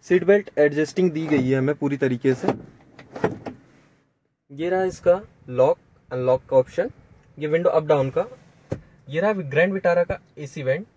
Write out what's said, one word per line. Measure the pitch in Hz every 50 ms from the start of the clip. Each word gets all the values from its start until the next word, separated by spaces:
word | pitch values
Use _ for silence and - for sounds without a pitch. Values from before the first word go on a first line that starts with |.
| _ -
सीट | 180 180 175
बेल्ट | 170 196 208 202 - - -
एडजस्टिंग | 147 147 143 147 156 147 - - 185 185
दी | 156 156 160 151
गई | 151 143 127 127
है | 131 135
हमें | 131 139 147
पूरी | - - 139 143 135
तरीके | 139 131 127 120 - 135 131
से। | 127 - 185 - - - - - _ _ _ _ - - - - - - - - - - - - - _ _ _ _ _ _ _ _ _ _ _ _ _ _ _ _ _ _
ये | 139 139 160 175
रहा | 185 185 190
इसका | 185 - - - 175 175 185 214 - _ _ _ -
लॉक | 127 123 127 143 175 _ _ _ _ _ _ _
अनलॉक | 131 127 123 127 127 131 - -
का | 127 135
ऑप्शन, | 127 - - - 185 254 - _ - _ - _ _ _ _ -
ये | 147 151
विंडो | 151 165 175 180
अप | - 156 156 151
डाउन | 156 143 135 135
का। | 127 160 170 165 - - _ _ _ _ _ _ - - - _ _ _ _ -
ये | 135 160
रहा | 180 208 214
ग्रैंड | 196 170 139 135 147 170 190 196
विटारा | 196 - 180 175 175 175
का | - 196 - _ _ _ -
एसी | 151 135 - 160 139
वेंट। | 127 135 160 208 _ _